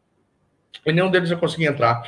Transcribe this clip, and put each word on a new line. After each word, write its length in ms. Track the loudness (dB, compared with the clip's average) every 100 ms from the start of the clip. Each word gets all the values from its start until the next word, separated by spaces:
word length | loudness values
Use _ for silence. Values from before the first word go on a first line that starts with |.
| _ _ _ _ _ _ _ -8
E 80 | -2
nenhum 180 | 0 2
deles 200 | 0 0
eu 80 | -2
consegui 260 | -4 -2
entrar. 380 | -2 2 0 0